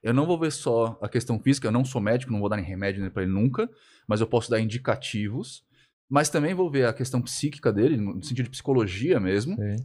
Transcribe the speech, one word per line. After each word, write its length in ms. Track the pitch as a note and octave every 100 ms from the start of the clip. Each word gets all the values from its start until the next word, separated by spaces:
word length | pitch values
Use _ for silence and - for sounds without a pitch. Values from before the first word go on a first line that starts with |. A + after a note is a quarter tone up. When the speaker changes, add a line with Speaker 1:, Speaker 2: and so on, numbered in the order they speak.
Speaker 1:
eu 120 | A2+
não 120 | B2 D#3+
vou 140 | E3+
ver 120 | D#3+
só 460 | C3+ - A#2 A2+ A2
a 80 | G#2
questão 280 | A#2 A2+ A2+
física, 280 | C3 C3+ A2+
eu 60 |
não 100 | A#2
sou 160 | C3 B2
médico, 320 | G2+ A#2 C3
não 80 | G#2+
vou 80 | G2+
dar 80 | G#2
nem 80 |
remédio 380 | E2 F#2+ G2 G2
nem 80 | F#2+
pra 120 | G2+
ele 80 | F#2+
nunca, 380 | F#2+ B2 B2+ A#3 - _ _ -
mas 140 | G#2
eu 60 | A2
posso 220 | A#2+ A2+
dar 120 | A2+
indicativos, 1040 | A2+ A#2 - G#2+ - A2 G#2 A#2+ B2+ - _ _ _ _ _
mas 200 | C#3+ D3+
também 240 | E3 D3
vou 160 | F#3 F3+
ver 140 | C#3 A#2+
a 80 |
questão 280 | A2+ B2 B2
psíquica 500 | - - D3+ - B2+
dele, 240 | G2+ B2+ C3+
no 260 | G2+ G2
sentido 220 | - B2+ B2
de 60 |
psicologia 680 | - - C3+ G#2 F#2 C#3 D#3
mesmo, 380 | F#2 G2 B2 G3
Speaker 2:
Sim. 180 | G#2 G#2+